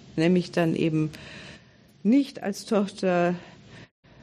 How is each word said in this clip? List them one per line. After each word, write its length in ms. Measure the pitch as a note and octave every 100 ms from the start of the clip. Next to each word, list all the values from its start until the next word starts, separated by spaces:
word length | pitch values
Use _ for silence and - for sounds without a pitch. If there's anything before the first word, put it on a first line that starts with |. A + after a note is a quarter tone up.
| - -
nämlich 360 | E3 F3+ E3+
dann 240 | - E3 -
eben 360 | E3 D#3 D#3 - - - - - - - - _
nicht 400 | G3 C4+ C#4 -
als 220 | - G3 -
Tochter, 680 | G#3 G3 - F#3 F3 F3 F3+ - - - - - _ _ -